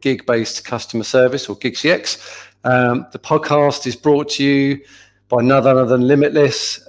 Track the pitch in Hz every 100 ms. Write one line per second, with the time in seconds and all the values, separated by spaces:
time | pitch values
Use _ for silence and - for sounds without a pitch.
0 | 135 127 - 117 110 - - 117 - 113
1 | 104 127 127 135 - 101 127 113 147 175
2 | - - - - - _ 123 127 123 127
3 | - - - 151 - 147 143 - 127 117
4 | 151 147 147 - 139 139 139 139 - -
5 | _ _ - 123 123 135 127 131 120 127
6 | 127 143 147 156 139 - - -